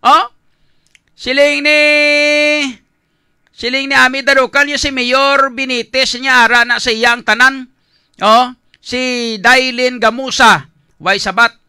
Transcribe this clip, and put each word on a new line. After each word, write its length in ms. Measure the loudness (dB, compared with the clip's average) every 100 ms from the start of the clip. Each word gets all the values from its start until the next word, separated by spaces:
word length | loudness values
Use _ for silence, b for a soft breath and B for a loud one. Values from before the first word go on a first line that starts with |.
Oh? 240 | 4 2 0 _ _ _ _ _ _ _ _
Siling 480 | _ -6 0 2 2
ni... 180 | 0 2 2 2 2 2 0 0 0 -2 -4 -10 _ _ _ _ _ _ _
Siling 340 | _ -6 -4 -2
ni 80 | 0
Ami 300 | 2 0 0
Darukan, 400 | 0 0 0 -2
yung 160 | -2
si 80 | -6
Mayor 640 | -4 -2 0 2 2 0
Benitez 640 | -4 -6 -6 -4 -4 -4 -4
niya, 320 | 0 2 4
ara 160 | 2 2
na 160 | -2
sa 80 | -2
iyang 320 | -2 0 -2
tanan. 480 | -2 2 2 0 -14 _ _ _ _ _
Oh? 320 | 2 2 2 -4 _ _
Si 560 | -10 -6 -4 -4 -6 -2
Dailin 640 | 2 2 0 -2 -4 0
Gamusa, 680 | -2 -2 -8 2 4 2 -2 _ _ _
way 240 | -4 -4
sabat. 320 | -4 0 -2 _